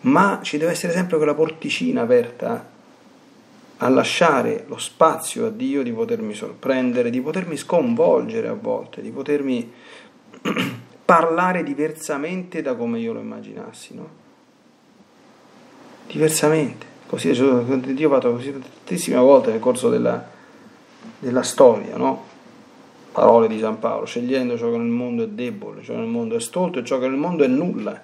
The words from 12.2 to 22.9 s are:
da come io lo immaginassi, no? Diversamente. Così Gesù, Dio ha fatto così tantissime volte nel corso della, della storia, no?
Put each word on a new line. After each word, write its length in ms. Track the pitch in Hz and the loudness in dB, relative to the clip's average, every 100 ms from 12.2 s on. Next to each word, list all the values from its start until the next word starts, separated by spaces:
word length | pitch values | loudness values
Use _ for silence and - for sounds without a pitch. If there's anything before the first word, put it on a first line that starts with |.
| 156 185 180 165 | -6 -8 -8 -8
da 140 | 139 | -6
come 240 | 117 117 117 | -4 -4 -4
io 160 | 113 | -6
lo 60 | 113 | -8
immaginassi, 760 | 110 110 107 107 - - - | -10 -14 -14 -16 -16 -18 -20
no? 140 | - 156 156 _ _ _ _ _ _ _ _ _ _ _ _ _ - - - - - - | -18 -18 -20 _ _ _ _ _ _ _ _ _ _ _ _ _ -20 -20 -20 -20 -20 -12
Diversamente. 800 | 147 156 151 151 156 131 - - - - | 0 2 4 2 2 0 -6 -20 -20 -10
Così 260 | - - | -4 0
Gesù, 320 | 123 135 123 120 131 | 4 4 4 2 -2
Dio 280 | 131 135 151 | -2 0 2
ha 120 | 135 | 4
fatto 120 | 120 | 2
così 200 | 120 135 | -2 -6
tantissime 640 | 139 - - - 180 - 127 | -12 -16 -20 -8 -6 -2 4
volte 340 | 131 139 - | 8 8 6
nel 100 | 113 | 0
corso 280 | 123 123 120 | 0 2 0
della, 400 | 123 120 117 - - - - - - _ - - - | 2 0 -2 -8 -20 -20 -20 -20 -20 _ -20 -20 -10
della 240 | 127 127 | -2 -2
storia, 540 | - - 131 107 - - | -2 6 6 6 -4 -4
no? 300 | 131 - - - - - - - - | -2 -4 -10 -20 -20 -20 -20 -20 -20